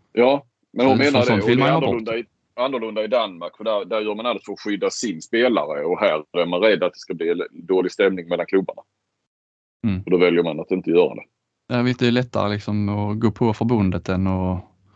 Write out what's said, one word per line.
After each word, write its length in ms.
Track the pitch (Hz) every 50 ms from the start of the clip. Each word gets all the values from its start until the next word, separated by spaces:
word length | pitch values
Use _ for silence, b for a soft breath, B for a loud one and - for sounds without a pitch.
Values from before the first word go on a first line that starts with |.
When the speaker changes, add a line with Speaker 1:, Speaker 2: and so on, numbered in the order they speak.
| _ _
Speaker 1:
Ja, 320 | - 110 120 127 139 143 - _ _ _ _ _
men 140 | - 117 123
hon 100 | 135 131 120
Speaker 2:
Så, 60 | 139
Speaker 1:
menar 60 | 147
Speaker 2:
så 80 | 139 123 - 123 117
Speaker 1:
det, 60 | 101
Speaker 2:
sånt 80 | 104 117
vill 120 | 120 131
Speaker 1:
och 60 | 135
det 40 | -
är 20 |
Speaker 2:
man 80 | - 165
ju 60 | 143
ha 0 |
Speaker 1:
annorlunda 260 | - 120 117 110 113
Speaker 2:
bort. 80 | 113 117
Speaker 1:
i, 60 | 117 _ _ _ _ _ - 120
annorlunda 440 | 123 139 135 120 113 110 107 110 107
i 20 |
Danmark, 500 | 107 127 120 110 101 90 82 85 87 -
för 80 | - 110
där, 200 | 113 107 101 95
där 160 | 90 113 110
gör 140 | 107 107 104
man 120 | 107 117
allt 180 | 123 110 95 -
för 80 | -
att 80 | 98 -
skydda 300 | - 104 104 92 98 95
sin 320 | - - - 110 85 80
spelare, 640 | - - - 113 123 127 110 87 73 73 76 71 73
och 160 | 85 90 -
här 240 | 107 95 78 78 73 _
är 140 | - 87 85
man 140 | 87 87 90
rädd 220 | 104 110 101 80 90
att 80 | 87
det 60 | - -
ska 160 | - - 92
bli 280 | 82 82 82 87 87 82 -
dålig 400 | - 82 85 85 92 92 90 90
stämning 360 | - - 101 95 95 92 85 85
mellan 180 | 87 87 85
klubbarna. 360 | - - 98 92 - - - - _ _ _ _ _ _ _ _ _ _ _ _ _ _ _ _ _ _ _ -
Speaker 2:
Mm. 180 | 113 95 92 95
Speaker 1:
Och 60 | 85
då 60 | 92
väljer 260 | 87 90 87 85 85
man 180 | 87 85 76 76
att 100 | 80 -
inte 200 | 95 95 - 85
göra 240 | 82 87 85 69 55
det. 80 | 53 - _ _ _ _ _ _ _ _
Speaker 2:
Jag 180 | - 123 123 123
vet, 140 | 127 123 -
det 80 | 123
är 40 | 120
lättare 380 | 117 123 127 123 - 104 98 104 104
liksom 340 | 101 - - 104 104 104 101
att 320 | 104 104 104 104 104 110
gå 100 | - 107
på 240 | - - 123 113 107
förbundet 540 | - 117 117 123 107 101 92 92 87 - -
än 180 | 92 92 95
att 380 | 95 92 92 92 92 92 90 - _ _ _ _ b b